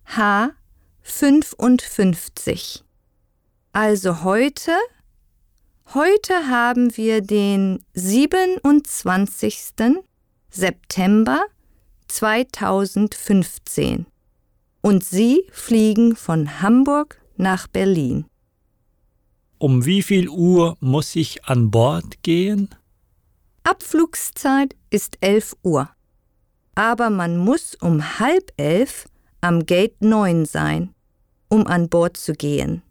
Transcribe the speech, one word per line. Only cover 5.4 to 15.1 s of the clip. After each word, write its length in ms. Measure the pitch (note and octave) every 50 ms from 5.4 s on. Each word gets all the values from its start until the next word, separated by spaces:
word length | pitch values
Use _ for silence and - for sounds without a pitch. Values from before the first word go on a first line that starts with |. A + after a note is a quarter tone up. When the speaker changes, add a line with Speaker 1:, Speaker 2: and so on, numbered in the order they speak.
| _ _ _ _ _ _ _ _ _ _ -
Speaker 1:
Heute 560 | C4+ D#4 F#4 G4+ G#4 - - F#4 F4 D4+ C4
haben 480 | B3+ A#3+ A#3+ A#3+ B3 B3 B3 A#3+ -
wir 240 | - A3 A3 A3 A3
den 640 | G3 G3 G#3 G#3 G3+ G3+ G3+ G3 G3 F#3+ F#3 - - _ -
siebenundzwanzigsten 2000 | F3+ F3+ F#3+ G#3 B3+ D4 D4 - F#4+ F#4 F#4 F#4 F#4 - C#4+ D4 D4 D4 - - - - F3+ F#3 F#3 G3+ G3 - - A3 G#3+ - - - - - - A3+ A#3+ D4+ F#4+ - _ _ _ _ _ _ _ _ _
September 960 | - F#3 F#3 F3+ F3+ _ _ - - F#3+ F#3 F#3+ G#3 G#3+ A3 A#3+ C4 D#4+ G4 G#4+ _ _ _ _ _ _ _ _ _ _ _ -
zweitausendfünfzehn. 2000 | - - A3 G#3+ G#3+ A#3 B3+ - - - G#3+ F#3 F#3+ G3 G3 F#3+ - G3 G#3+ G#3 - - - - G3+ F#3+ F3 - - - - - - D3 D3 - - - E3+ _ _ _ _ _ _ _ _ _ _ _ _ _ _ _
Und 240 | - G3+ G3+ F#3 -
Sie 420 | -